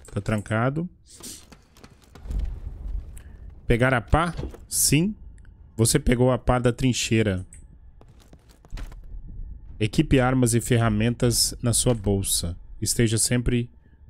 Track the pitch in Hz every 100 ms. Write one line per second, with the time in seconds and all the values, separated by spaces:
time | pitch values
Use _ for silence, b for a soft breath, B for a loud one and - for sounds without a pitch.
0 | - - 104 107 - 110 127 151 180 -
1 | - B B B B - _ - - -
2 | - - - - - - - - - -
3 | - - B B B - - 117 131 123
4 | - 147 170 - - - - - - 143
5 | 196 214 - - - - - - 113 147
6 | 131 120 127 123 - 123 123 117 131 117
7 | - 110 104 92 92 - - - - -
8 | - - - - _ - - - - -
9 | - - - - - - - - 110 -
10 | 151 135 123 131 120 117 - 120 117 107
11 | 113 117 123 117 - - 120 107 127 117
12 | 101 98 95 - 85 92 - - 104 -
13 | 117 113 - 123 120 123 120 - b b